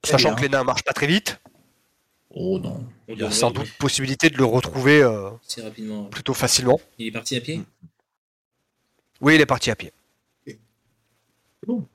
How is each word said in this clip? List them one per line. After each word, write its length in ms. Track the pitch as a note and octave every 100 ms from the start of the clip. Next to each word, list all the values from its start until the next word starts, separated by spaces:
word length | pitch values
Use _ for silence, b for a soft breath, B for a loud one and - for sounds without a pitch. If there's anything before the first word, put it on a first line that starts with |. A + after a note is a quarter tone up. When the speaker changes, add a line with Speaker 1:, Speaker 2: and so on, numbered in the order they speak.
Speaker 1:
Très 100 | -
Speaker 2:
Sachant 180 | C#3 D#3
Speaker 1:
bien. 60 | A2+
Speaker 2:
que 60 |
les 60 | C#3
nains 160 | C#3
marchent 200 | B2 B2
pas 80 | -
très 120 | - D3
vite, 320 | G3 - - _ _ _ _ _ _ _ _ _
Speaker 1:
Oh 280 | - F#3 F#3+
non. 260 | - - - - -
Speaker 3:
On 40 |
Speaker 2:
il 60 | G#2+
y 40 |
a 20 |
Speaker 3:
devrait, 100 | A2
Speaker 2:
sans 140 | G#2 A#2
Speaker 3:
oui. 60 |
Speaker 2:
doute 180 | A#2+ A#2 -
possibilité 520 | C#3 - C3+ C3+ D#3+
de 60 | C3
le 60 |
retrouver, 580 | B2 A#2+ - C3+ C3 D3+
euh, 280 | C3 G#2+ G2 A2+ -
Speaker 3:
Assez 160 | -
rapidement. 420 | A2 G#2+ G#2+ G#2+
Speaker 2:
plutôt 280 | G2+ - -
facilement. 480 | C3 B2 - B2+ C#3 - -
Speaker 3:
Il 100 | A2+
est 20 |
parti 240 | A2+ - B2
à 40 |
pied ? 180 | A#2+ D#3
Speaker 2:
Mm. 60 | - _ - _ _ _ _ _ _ _ _ _ _ _ _ _
Oui, 140 | C#3
il 60 | D#3
est 60 | D3
parti 240 | B2+ -
à 20 | G#2+
pied. 160 | E2 _ _ _ _ _ - A2 A2+ _ _ _ _ _ _ _ _ _ -
Speaker 1:
Bon. 200 | A#3+ C3+